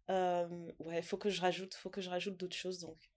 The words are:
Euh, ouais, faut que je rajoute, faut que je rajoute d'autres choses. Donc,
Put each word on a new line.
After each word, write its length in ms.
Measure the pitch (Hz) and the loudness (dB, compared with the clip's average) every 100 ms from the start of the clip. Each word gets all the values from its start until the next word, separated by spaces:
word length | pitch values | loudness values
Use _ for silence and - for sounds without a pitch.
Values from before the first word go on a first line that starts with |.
| - | 0
Euh, 360 | 190 180 175 170 175 165 - | 4 4 4 2 -2 -8 -8
ouais, 220 | 160 170 | -2 -2
faut 160 | 170 190 | 0 0
que 120 | 208 | 2
je 120 | 175 | 4
rajoute, 320 | 180 170 185 | 4 2 -4
faut 160 | - 190 | -8 -8
que 120 | 202 | -6
je 80 | 180 | -2
rajoute 260 | 180 202 180 | -2 -2 -4
d'autres 180 | 180 - | -4 -2
choses. 220 | 185 180 | -4 -4
Donc, 180 | 160 160 - | -8 -12 -20